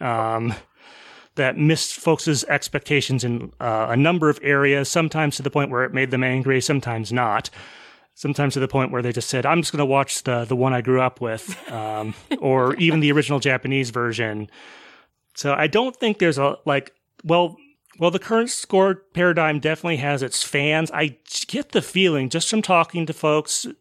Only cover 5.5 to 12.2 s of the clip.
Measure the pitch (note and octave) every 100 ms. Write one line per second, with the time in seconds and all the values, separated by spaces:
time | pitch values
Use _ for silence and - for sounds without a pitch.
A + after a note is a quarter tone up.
5.5 | D3+ C#3 B2 B2+ C3 C3 B2+ B2+ B2+ C3
6.5 | C3 C#3 C#3 B2 A2+ G#2+ B2 A#2 G#2+ -
7.5 | - - - - - _ - D3 C#3+ C#3+
8.5 | C3 C3 C3+ B2+ B2 A#2+ A#2+ - C3 C#3
9.5 | E3+ - D3 C3+ C#3 C3+ - C3+ A#2+ A#2
10.5 | B2 C3 B2 A#2+ B2+ B2 - A#2 A2 -
11.5 | - - A2+ G#2+ G#2+ A2 -